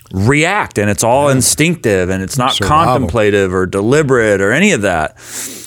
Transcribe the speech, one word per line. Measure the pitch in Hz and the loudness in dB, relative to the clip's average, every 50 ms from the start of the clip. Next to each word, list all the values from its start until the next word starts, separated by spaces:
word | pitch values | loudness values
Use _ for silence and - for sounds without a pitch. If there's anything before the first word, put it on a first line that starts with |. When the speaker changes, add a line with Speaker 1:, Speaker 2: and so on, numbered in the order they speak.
| - - | -16 -8
Speaker 1:
react, | - 95 98 120 143 147 156 175 202 208 156 - - 110 | -4 0 2 2 2 2 2 0 0 -2 -4 -4 -2 -2
and | 101 104 | 0 0
it's | 101 - | 0 0
all | - 113 123 139 147 143 | 0 0 2 2 2 2
Speaker 2:
Yeah. | 135 | 2
Speaker 1:
instinctive, | 131 120 - - - 151 175 170 - - 117 101 92 90 87 | 2 0 0 0 0 0 0 0 -2 0 0 0 0 0 -2
and | 95 95 | -4 -4
it's | 95 90 - | -6 -6 -4
not | 139 123 127 | -2 -2 -2
Speaker 2:
Survival. | - - 98 92 147 156 170 120 127 | -2 -2 0 0 2 2 2 2 0
Speaker 1:
contemplative | 127 127 104 - 117 107 104 101 101 95 92 90 | 0 -2 -2 0 0 0 2 2 2 0 0 0
or | 92 92 | -2 -2
deliberate | 87 90 98 101 113 135 156 156 127 131 120 110 107 101 95 | -2 -2 -2 0 2 2 2 2 2 2 2 2 2 2 2
or | 98 101 | 2 0
any | 120 151 196 214 | 2 2 2 2
of | 175 117 | 2 0
that. | 101 98 87 80 76 - - - - - - - - - - - - | 0 0 0 -2 -2 -4 -8 -14 -20 -16 -14 -12 -12 -12 -14 -16 -18